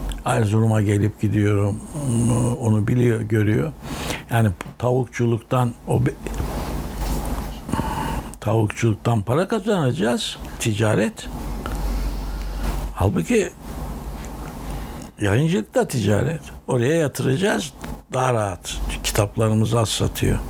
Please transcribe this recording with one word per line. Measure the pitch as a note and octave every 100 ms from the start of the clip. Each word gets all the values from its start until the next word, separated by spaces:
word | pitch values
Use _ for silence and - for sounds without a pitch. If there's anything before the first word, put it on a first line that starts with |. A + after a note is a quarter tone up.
| - -
Erzurum'a | - B2+ G#2+ A2 A2+ G#2+
gelip | G#2 G2+ G#2 -
gidiyorum. | G#2 G#2+ G#2 G2+ G2+ G#2+ - D3+ C#3 A#2 A#2 A#2 A#2+ B2
Onu | A#2 G#2+ G#2+
biliyor, | B2 A#2+ A2+
görüyor. | G#2+ A2 G#2 A#2+ D#3 - - - - - -
Yani | A#2 G#2+ F2 - -
tavukçuluktan | B2 B2+ A#2+ - A#2+ A2+ - B2+ B2 A#2+ -
o | B2+ B2
be-, | - - - - - - - - - - - - - - - - - - - - - - -
tavukçuluktan | A2 A2 G#2+ - A#2 G2+ A#2+ A#2
para | G2 C#3 G3
kazanacağız. | A3+ G3 G3 C3 D3 G#3+ A#3+ - - - -
Ticaret. | A#2 G#2 G#2+ C#3 A3 - - - - - - - - - - - - - - - - - -
Halbuki | - G3+ - E3 A#3 - - - - - - - - - - - - - - - - - -
yayıncılık | G2+ A2 D#3+ G3+ G#3
da | B3+ F#3+
ticaret. | C3 G#2 G#2 C3 D#3+ - - -
Oraya | B2+ A#2+
yatıracağız. | E3 C#3+ - B2 C3+ G3 D#4 - - - - -
Daha | C3 B2+
rahat. | A#2 G2+ F2+ - - - -
Kitaplarımızı | - - G#2 - A2 A2 A2 A#2
az | A2
satıyor. | - C3 - C3 -